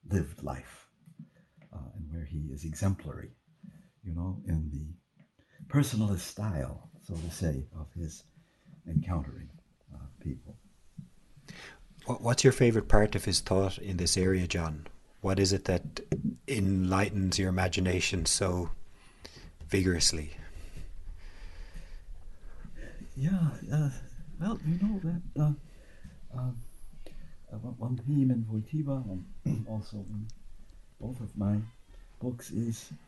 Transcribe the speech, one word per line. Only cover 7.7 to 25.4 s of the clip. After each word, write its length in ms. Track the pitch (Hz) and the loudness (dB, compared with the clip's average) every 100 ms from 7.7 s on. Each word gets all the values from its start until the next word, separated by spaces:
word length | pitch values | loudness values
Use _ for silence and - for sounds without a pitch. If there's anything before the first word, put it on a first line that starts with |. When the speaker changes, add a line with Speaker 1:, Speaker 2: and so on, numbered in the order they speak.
| 82 | -10
Speaker 1:
of 80 | 76 | -10
his 300 | - 82 - - - _ _ - - - | -6 -8 -8 -20 -20 _ _ -20 -18 0
encountering, 600 | 80 - 87 - 64 - - _ _ _ | 0 2 0 -2 -8 -14 -16 _ _ _
uh, 40 | 65 - - | -14 -14 -8
people. 360 | - 65 - - - - - - - - - - - - - - - - - | -6 -6 -10 -18 -20 -20 -20 -18 -18 -20 -20 -20 -18 -16 -16 -18 -20 -18 -8
Speaker 2:
What, 160 | 123 | -2
what's 220 | 117 120 | 2 8
your 100 | 135 | 8
favorite 340 | - 123 113 - | 10 8 8 10
part 280 | 104 104 101 | 10 10 4
of 100 | - | 2
his 140 | 90 | 0
thought 380 | - 95 98 - | 4 4 4 0
in 200 | 98 90 | -4 0
this 200 | 87 - | 2 4
area, 300 | 92 92 87 | 4 4 2
John? 400 | 87 82 78 78 - - - | 0 -2 -4 -10 -16 -20 -6
What 180 | 101 95 | 0 4
is 140 | 95 | 6
it 120 | 95 - | 4 4
that 360 | 87 - - - - - - - | 2 0 -10 -4 -2 0 -4 -4
enlightens 920 | 131 95 95 92 95 101 101 95 90 | 2 4 4 4 4 2 2 2 2
your 100 | 92 | 2
imagination 760 | 92 90 87 92 90 - 95 80 | 4 2 2 2 2 2 0 0
so 440 | - 95 87 85 - - - - - - - - - - | 2 2 0 0 -4 -6 -14 -20 -20 -18 -16 -18 -16 -2
vigorously? 680 | 98 92 87 - 85 76 - - - - - - - - - - - - - - - - - - - - - - - - - - - - - | 2 4 6 4 2 -4 -10 -12 -12 -10 -8 -8 -8 -8 -10 -12 -12 -12 -10 -10 -10 -12 -12 -10 -12 -10 -12 -10 -10 -10 -10 -10 -12 -10 -2
Speaker 1:
Yeah, 340 | 143 190 160 - - | 0 2 2 0 -2
uh, 160 | 151 147 131 - - - - | 2 2 0 -8 -10 -10 -4
well, 200 | 175 226 151 | -2 -2 0
you 100 | 175 202 | 2 2
know 140 | 202 | 2
that, 180 | 165 175 - - | 0 -2 -4 2